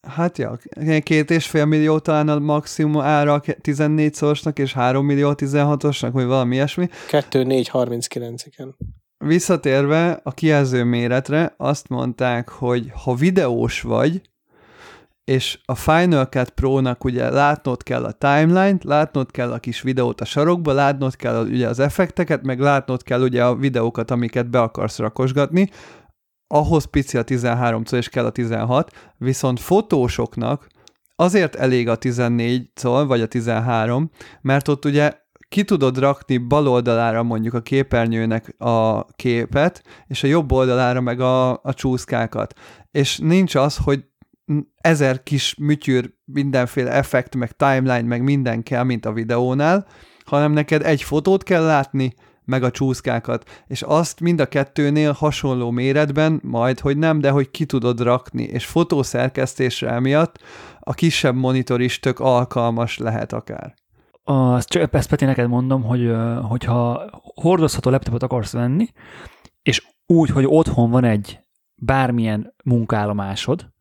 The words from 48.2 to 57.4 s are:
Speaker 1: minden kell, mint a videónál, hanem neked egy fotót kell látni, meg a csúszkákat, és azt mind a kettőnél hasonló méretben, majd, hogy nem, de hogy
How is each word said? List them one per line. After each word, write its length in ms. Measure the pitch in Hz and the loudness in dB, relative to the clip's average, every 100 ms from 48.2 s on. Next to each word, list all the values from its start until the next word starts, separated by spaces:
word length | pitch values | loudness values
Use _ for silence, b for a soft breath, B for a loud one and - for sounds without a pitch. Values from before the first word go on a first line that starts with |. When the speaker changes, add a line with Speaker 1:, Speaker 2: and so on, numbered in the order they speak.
Speaker 1:
minden 400 | 131 143 123 117 | 0 0 0 -4
kell, 200 | 117 123 | -2 -2
mint 240 | 127 117 110 | 0 -2 -4
a 60 | |
videónál, 720 | 110 113 120 123 131 151 190 190 b b b | -6 -2 0 0 0 2 0 -2 b b b
hanem 280 | - 143 151 | -4 0 2
neked 340 | 151 147 156 156 | 2 2 0 2
egy 160 | 147 | 0
fotót 400 | - 151 156 190 | 0 -2 2 0
kell 220 | - 180 | 2 0
látni, 500 | 160 147 135 135 131 b b b | 2 2 0 -2 -4 b b b
meg 180 | - 131 | -4 -2
a 80 | 127 | -2
csúszkákat, 920 | - 135 123 - 117 - 117 - - _ | -2 -2 -2 -2 -4 -4 -8 -8 -20 _
és 160 | 131 | -10
azt 380 | - 151 165 - | 0 0 0 -2
mind 200 | 170 170 | 0 2
a 60 | 135 | 0
kettőnél 680 | 147 135 - 143 151 151 | 0 -2 0 0 2 0
hasonló 580 | 143 151 - 139 127 120 | 0 -2 -2 -2 -2 -2
méretben, 720 | 120 131 139 151 139 156 156 | -2 0 0 0 0 0 0
majd, 380 | 127 117 120 131 | -4 -2 0 0
hogy 160 | 139 143 | -2 0
nem, 240 | 160 156 | 2 2
de 100 | 139 | 2
hogy 200 | 139 | 2